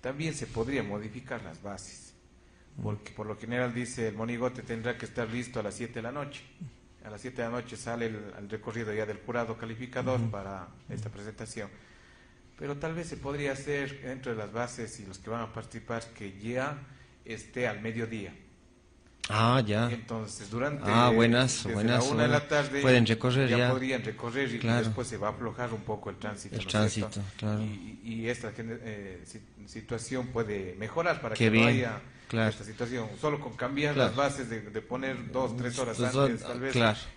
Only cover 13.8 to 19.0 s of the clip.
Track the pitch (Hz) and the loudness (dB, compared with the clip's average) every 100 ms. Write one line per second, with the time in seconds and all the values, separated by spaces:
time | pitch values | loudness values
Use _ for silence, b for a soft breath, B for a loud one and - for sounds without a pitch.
13.8 | 139 139 131 131 127 113 101 110 120 123 | -2 -6 -8 -8 -4 -4 -4 -2 -4 -4
14.8 | 110 - 98 95 - 117 110 113 107 117 | -8 -8 -12 -12 -6 -6 -4 -8 -10 -12
15.8 | - 117 113 - 101 98 107 123 135 147 | -4 -6 -6 -10 -10 -8 -4 -2 -2 -4
16.8 | 131 B B B - 110 - 127 123 104 | -12 B B B -12 -12 -8 -2 -2 0
17.8 | 113 113 113 113 92 - - - - - | -4 -2 -4 -4 -8 -12 -20 -20 -20 -20
18.8 | - - | -20 -20